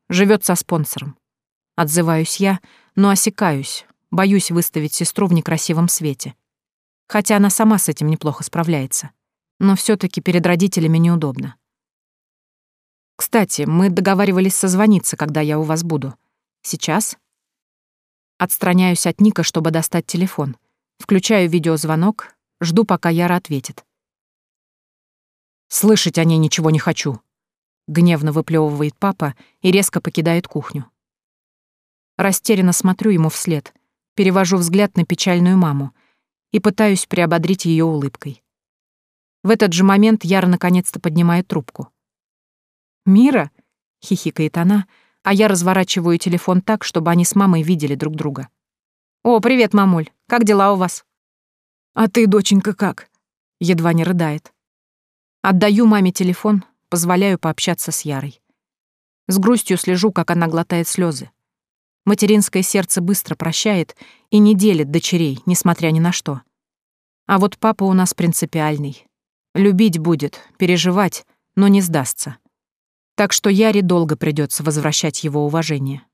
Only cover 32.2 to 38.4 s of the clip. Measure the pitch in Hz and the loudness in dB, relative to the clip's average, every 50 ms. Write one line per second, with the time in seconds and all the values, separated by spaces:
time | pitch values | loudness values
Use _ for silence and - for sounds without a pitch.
32.2 | 185 196 190 - - - 214 190 185 180 175 - - 185 185 - - 220 196 165 | -2 0 0 -2 0 0 2 2 2 2 2 0 0 -2 -2 0 0 0 2 2
33.2 | 160 156 - - - 180 160 143 - - _ _ _ _ _ _ _ _ - - | 0 0 -2 -4 -6 -4 -4 -4 -6 -12 _ _ _ _ _ _ _ _ -4 0
34.2 | 196 190 180 196 190 170 196 180 175 170 175 196 208 196 - 180 170 - 180 - | 0 2 2 2 2 2 0 0 0 0 2 0 0 0 0 -2 -2 -2 -2 -2
35.2 | - 190 175 175 175 180 190 190 175 156 139 143 139 - _ _ _ _ _ _ | 0 0 2 2 4 4 4 4 2 2 -2 -4 -6 -8 _ _ _ _ _ _
36.2 | _ _ _ _ _ - - 208 - 214 202 - 214 208 196 185 - - - 175 | _ _ _ _ _ -4 -4 0 0 0 0 2 0 2 2 0 -2 -4 -2 -2
37.2 | 170 160 170 170 160 175 190 190 - 165 165 160 165 165 156 147 139 135 - - | 0 2 0 0 0 0 -2 -2 0 0 0 2 2 0 0 -4 -6 -6 -10 -12
38.2 | - 143 123 _ | -16 -16 -16 _